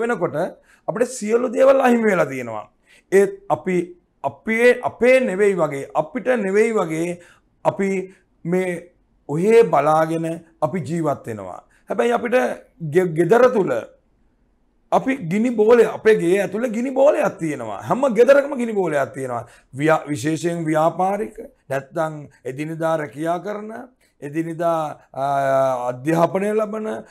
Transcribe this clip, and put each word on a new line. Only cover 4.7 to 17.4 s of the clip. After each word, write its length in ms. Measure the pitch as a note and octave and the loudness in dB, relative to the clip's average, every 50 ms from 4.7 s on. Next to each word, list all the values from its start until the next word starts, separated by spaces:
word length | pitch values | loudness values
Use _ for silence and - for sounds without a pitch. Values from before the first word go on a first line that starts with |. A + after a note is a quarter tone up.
| A#3+ B3 - - | 4 4 0 -6
අපේ 280 | - - A3+ B3 C4 C4 | -2 2 4 4 4 4
නෙවෙයි 380 | B3+ G#3 F#3 F#3 G#3 G3+ F#3+ F3 | 4 0 0 2 2 2 2 2
වගේ, 280 | D#3+ D3 C#3+ C#3 C3+ - - | 0 -2 -2 -6 -10 -4 -4
අපිට 320 | C#3+ D#3+ - - B3 F#3 B3+ B3+ A#3 G3+ | -4 -4 -4 -6 -6 -2 -2 -2 0 -2
නෙවෙයි 300 | F#3+ F#3+ G#3 A3+ A#3 A3 G#3 | 0 2 2 2 2 2 0
වගේ 320 | F#3 D#3+ D#3+ D#3+ E3+ F3 F3 F3 - - _ _ _ _ _ _ _ | -2 -2 -2 -4 -4 -4 -6 -8 -12 -20 _ _ _ _ _ _ _
අපි 240 | E3 D3+ - G3+ F#3+ G3 F#3 F#3 F#3 - _ _ _ _ _ _ | -2 -2 0 -2 -2 -2 -2 -4 -8 -14 _ _ _ _ _ _
මේ 240 | E3 F3 F#3 F#3 F3+ F3 E3 - - _ _ _ _ _ _ _ - | -4 -2 -2 -2 -2 -6 -8 -10 -16 _ _ _ _ _ _ _ -8
ඔහේ 340 | C#3+ D#3 F3+ G#3+ A3+ A#3 A#3 | -4 -2 2 4 6 6 6
බලාගෙන 680 | F3 D#3+ C#3+ C#3+ D3+ D#3 D#3+ E3 D#3+ E3 E3 E3 D#3+ E3 E3 - _ _ _ | 6 4 2 2 4 2 2 2 0 -2 -4 -4 -6 -6 -8 -12 _ _ _
අපි 240 | D3+ C3+ D3+ F#3+ C3+ B2 | -4 -4 -2 -6 -6 -4
ජීවත් 380 | E3 E3+ D#3 D3 C#3 C3+ - C3 | -4 -2 -2 -2 -2 -4 -6 -10
වෙනවා. 320 | A2 G#2 F#2+ F#2 - - - _ _ _ _ _ | -10 -10 -10 -12 -14 -16 -18 _ _ _ _ _
හැබැයි 240 | - G3 A#3+ A#3+ A#3+ A3+ | -4 -2 0 0 0 0
අපිට 180 | G#3 A#3+ A#3 B3+ B3 A#3 - - - _ _ _ E3 D3+ C#3 | -2 0 0 0 0 0 -4 -8 -12 _ _ _ -10 0 2
ගෙ-, 160 | F3+ F#3 F3+ D#3 D#3 | 2 2 2 0 0
ගෙදර 320 | E3+ E3 A3 A#3 B3+ B3 - | 2 4 6 6 6 4 4
තුල 200 | A3 F3+ D3 B2 A2+ - - - _ _ _ _ _ _ _ _ _ _ _ _ _ _ _ _ _ _ _ | 2 0 0 -2 -4 -4 -8 -14 _ _ _ _ _ _ _ _ _ _ _ _ _ _ _ _ _ _ _
අපි 220 | E3+ F#3 F3+ C4 C4 C#4 F3 D#3 | -2 0 0 0 -4 -4 -4 -4
ගිනි 200 | F3+ G#3+ A3+ B3+ | -2 -2 0 0
බෝලය, 360 | A#3+ G#3 G#3+ A3 B3 A#3 A3 | 0 2 4 6 6 6 6
අපේ 300 | G#3+ - - - A3 G#3+ | 4 0 0 2 2 2
ගේ 200 | F3+ E3+ E3+ F#3 G3+ | 4 2 2 2 0
ඇතුළේ 280 | F#3 C#3+ D#3 A3 B3 B3+ | 0 -2 -4 -4 -4 -4
ගිනි 220 | G3+ A3+ A#3+ C#4 | -4 -4 -4 -4
බෝලයක් 460 | C4 C4+ C4+ D4 D#4+ D#4+ B3+ - - | 0 4 4 4 4 2 0 -2 -2
තියෙනවා. 400 | - | -4